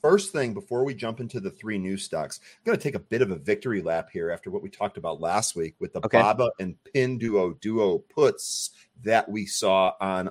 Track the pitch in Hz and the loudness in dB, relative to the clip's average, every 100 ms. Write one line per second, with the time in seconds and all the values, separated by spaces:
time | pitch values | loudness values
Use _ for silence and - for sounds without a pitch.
0 | 151 202 202 156 123 101 - 120 139 117 | 4 4 2 -2 -2 -4 -4 -2 -2 -2
1 | 113 113 117 123 95 - 110 104 92 98 | -6 -6 -8 -6 -8 -10 -6 -4 -4 -6
2 | - 80 78 - - _ 226 226 147 - | -6 -6 -6 -10 -20 _ -2 -2 -2 -6
3 | - 113 113 85 85 104 131 101 82 82 | -4 0 0 0 -2 -2 0 -4 -2 -2
4 | 80 90 82 85 - 92 98 - 104 - | -4 -6 -4 -6 -6 -10 -10 -6 -8 -6
5 | 82 76 82 101 - 85 80 - 90 90 | -8 -4 -2 0 -2 -4 -6 -6 -10 -6
6 | 110 117 107 107 120 - 95 - - 135 | 2 4 4 4 0 -2 -8 -10 -4 0
7 | 127 123 113 101 90 76 107 110 101 85 | 0 0 0 2 2 -2 -4 2 2 2
8 | - - 135 - - - - _ _ _ | -2 4 4 4 -6 -6 -8 _ _ _
9 | 107 110 - 107 98 - 101 95 92 - | 2 2 2 -4 -6 -2 4 4 4 2
10 | 95 92 92 | -2 -2 -2